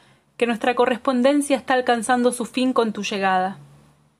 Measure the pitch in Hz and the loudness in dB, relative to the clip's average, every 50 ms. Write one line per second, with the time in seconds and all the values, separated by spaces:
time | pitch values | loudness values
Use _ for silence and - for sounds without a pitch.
0 | _ _ _ _ _ _ _ - 240 233 233 202 - 247 240 240 240 247 254 214 | _ _ _ _ _ _ _ -4 -2 -2 -2 -2 -2 0 0 2 2 2 0 0
1 | - 277 262 247 240 269 294 294 285 - 277 240 - - 262 254 247 247 240 233 | -2 -2 0 2 2 2 2 2 2 0 -2 -2 0 0 0 0 2 0 0 0
2 | 214 - 254 247 240 247 240 - 233 - - - 254 262 247 - 233 220 208 214 | 0 0 0 2 2 2 0 -2 -6 -6 -4 -2 0 0 2 2 0 0 -2 -6
3 | 202 - 214 196 196 190 185 185 185 190 202 - - - - - _ _ _ _ | -8 -6 -4 -2 0 0 0 0 0 -2 -6 -10 -16 -20 -20 -20 _ _ _ _
4 | _ _ _ | _ _ _